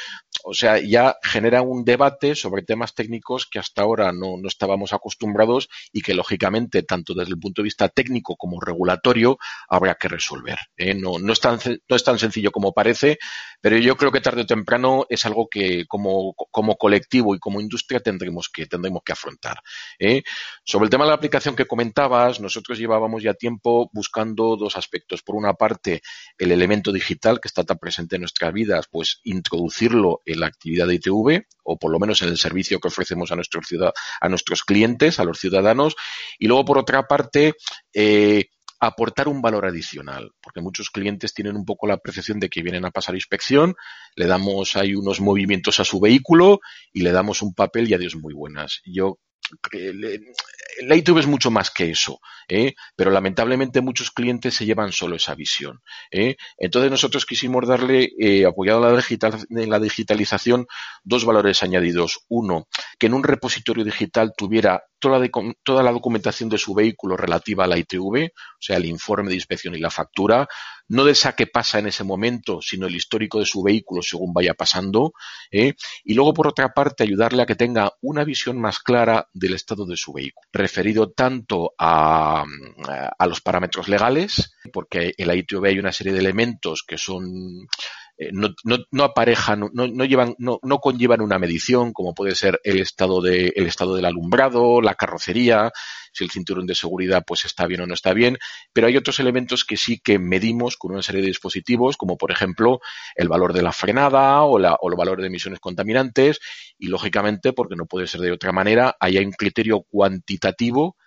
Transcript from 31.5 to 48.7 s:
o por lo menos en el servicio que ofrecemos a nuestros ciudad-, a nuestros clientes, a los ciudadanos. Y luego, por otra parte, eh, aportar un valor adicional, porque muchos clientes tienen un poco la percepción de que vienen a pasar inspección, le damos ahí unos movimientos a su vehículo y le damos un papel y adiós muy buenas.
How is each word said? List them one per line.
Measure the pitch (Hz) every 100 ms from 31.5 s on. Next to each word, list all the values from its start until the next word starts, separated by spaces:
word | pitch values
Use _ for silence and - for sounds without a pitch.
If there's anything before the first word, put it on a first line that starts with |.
| _
o | - 82
por | 80
lo | 82
menos | 104 104
en | 90
el | 82
servicio | 90 87 90 92
que | 87
ofrecemos | 95 90 87 85
a | 85
nuestros | 85 82 -
ciudad-, | 85 87 - - -
a | 90
nuestros | 90 - 107
clientes, | - 101 113 120 156 165
a |
los | 90 80
ciudadanos. | 92 95 101 123 151 - - - - -
Y | 107
luego, | 127
por | 135 139
otra | 135 135 131
parte, | 143 131 143 151 - - - _
eh, | 104 104 104 104 104 - _ - -
aportar | 117 - 110 135 143
un | 139
valor | 117 107 95
adicional, | 85 - 71 69 67 53 _
porque | - 87
muchos | 90 92 104
clientes | 101 101 101 107
tienen | - 104 104
un |
poco | 101 101 104
la | 95
percepción | - 92 101 107
de | 95
que | 87
vienen | 87 90
a | 90
pasar | 95 92
inspección, | 92 - 98 - 139 170 - - - - -
le | 87
damos | 92 101 98 95 98
ahí | 98
unos | 101 98 92
movimientos | 98 98 98 95 101 -
a |
su | 92 95
vehículo | 104 131 135 165 190 196 - - _
y | 92
le | 87
damos | 90 104 95
un | 104
papel | - 98 113 117
y |
adiós | 92 87 80
muy | 76
buenas. | 73 73 73 76